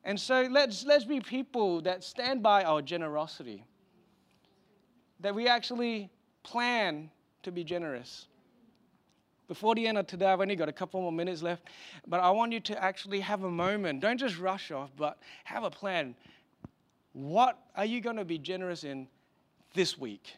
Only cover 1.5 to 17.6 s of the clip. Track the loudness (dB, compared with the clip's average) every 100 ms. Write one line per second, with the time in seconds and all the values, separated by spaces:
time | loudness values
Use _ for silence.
1.5 | 0 2 2 0 -2 -6 -4 -2 4 6
2.5 | 8 6 2 2 -4 -2 -2 -4 -8 -12
3.5 | -14 -16 _ _ _ _ _ _ _ _
4.5 | _ _ _ _ _ _ _ -4 0 4
5.5 | 4 2 -2 -2 -2 -6 _ _ _ -8
6.5 | -2 2 2 2 -2 -10 _ _ _ -8
7.5 | -8 -4 -4 -4 -8 -10 -18 -20 _ _
8.5 | _ _ _ _ _ _ _ _ _ _
9.5 | 0 2 2 2 0 -2 2 4 4 2
10.5 | 0 -2 -4 -6 -4 -4 -2 -4 -4 -4
11.5 | -6 -10 -20 -18 -18 -4 2 4 4 2
12.5 | 0 -4 -2 -2 -2 -6 -4 -2 -2 -2
13.5 | 0 0 0 -2 0 0 0 -2 -2 -2
14.5 | -2 -6 -8 -8 -4 -4 -4 -20 -20 -8
15.5 | -4 -4 -4 -2 -2 -2 -8 -20 -20 _
16.5 | _ -20 _ _ _ _ -12 0 4 4
17.5 | 2